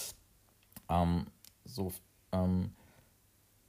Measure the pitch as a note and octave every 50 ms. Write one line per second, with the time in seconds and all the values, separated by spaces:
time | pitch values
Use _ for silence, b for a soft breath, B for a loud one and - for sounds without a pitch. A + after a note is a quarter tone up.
0 | B B B B - _ _ _ _ _ _ _ _ _ - - - - E2+ F2
1 | F2 F2 E2+ F2 - - - _ - - - _ - - - - F#2+ F#2 - -
2 | - _ _ _ _ _ - F#2 F#2 F#2 F#2 F#2 F#2 G2 - b b b b b
3 | b b b b b _ _ _ _ _ _ _ _